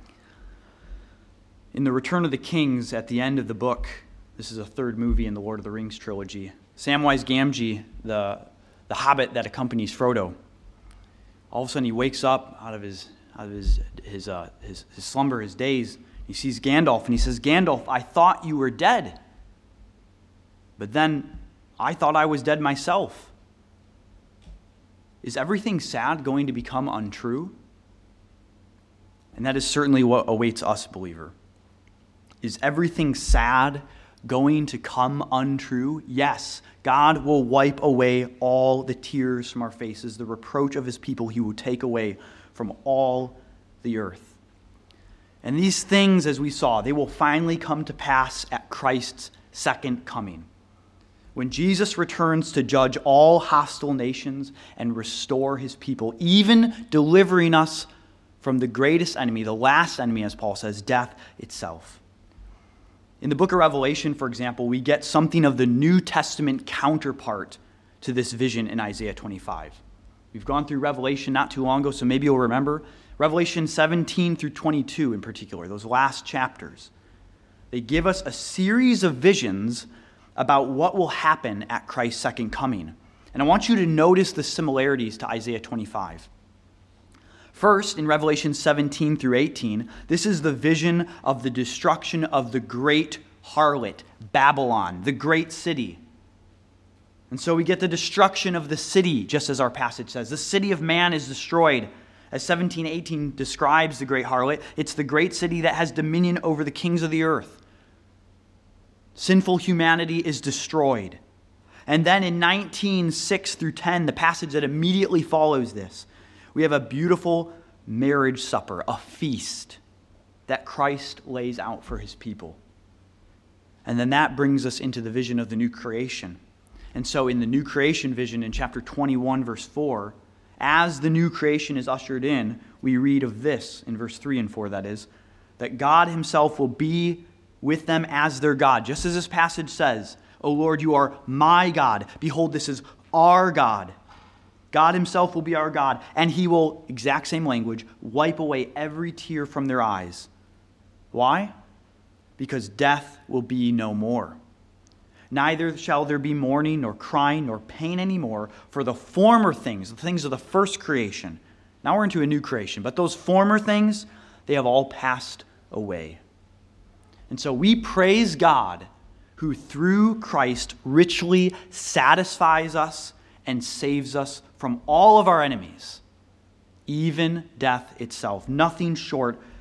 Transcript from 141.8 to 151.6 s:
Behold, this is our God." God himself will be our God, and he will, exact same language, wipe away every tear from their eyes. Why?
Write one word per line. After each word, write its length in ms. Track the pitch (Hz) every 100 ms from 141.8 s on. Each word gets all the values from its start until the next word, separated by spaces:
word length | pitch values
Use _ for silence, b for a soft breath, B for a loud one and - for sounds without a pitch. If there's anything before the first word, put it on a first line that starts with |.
| 131 104 104 B
Behold, 360 | 160 143 165
this 160 | 147 147
is 100 | 131 - B -
our 400 | 165 170 180 185
God." 400 | 156 123 104 90 - _ b b b b _ _ 151
God 180 | 160
himself 400 | 180 175 185 180
will 60 | 170
be 140 | 156
our 160 | 160 156
God, 320 | 147 139 127 B
and 160 | - 165
he 160 | 147 180
will, 380 | 170 156 156 -
exact 420 | 127 127 143 -
same 180 | 165 156
language, 400 | 120 113 113 - B
wipe 380 | 110 123 160 160
away 280 | 156 135 123 147
every 340 | 151 151 170
tear 360 | 165 - 156 147
from 180 | 147
their 160 | 135 127
eyes. 480 | 113 95 90 - - _ _ _ _ _ _ _ _
Why? 420 | 117 127 165 208 -